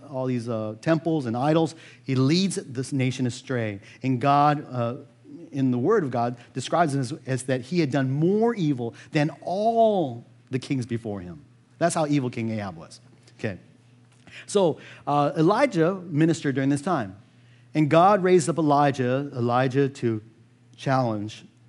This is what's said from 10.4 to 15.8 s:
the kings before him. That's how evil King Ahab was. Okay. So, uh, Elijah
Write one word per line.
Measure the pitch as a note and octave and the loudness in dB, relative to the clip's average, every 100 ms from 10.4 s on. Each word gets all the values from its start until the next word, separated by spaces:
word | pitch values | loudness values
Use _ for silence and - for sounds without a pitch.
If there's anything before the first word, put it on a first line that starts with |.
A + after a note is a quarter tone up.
| - | -6
the | C3 | -6
kings | - C#3 B2 | -2 -4 -4
before | A#2 A2+ G2+ | -6 -6 -8
him. | F2+ D#2+ - _ _ - | -10 -14 -20 _ _ -2
That's | E3 | -2
how | E3+ D#3 | 0 0
evil | D3 B2 | 0 -2
King | A#2+ A2+ | -4 -6
Ahab | A2 G2+ E2 | -6 -8 -10
was. | D#2+ - - - _ - | -16 -20 -20 -20 _ -10
Okay. | A2+ F2+ - _ _ _ _ _ - - - | -8 -8 -14 _ _ _ _ _ -20 -20 -4
So, | G3+ F3+ C3 - - - | 2 2 0 -8 -12 -2
uh, | D3 C#3+ D#3+ | 0 0 2
Elijah | D#3+ G#3+ C#4+ E3+ | 2 4 2 2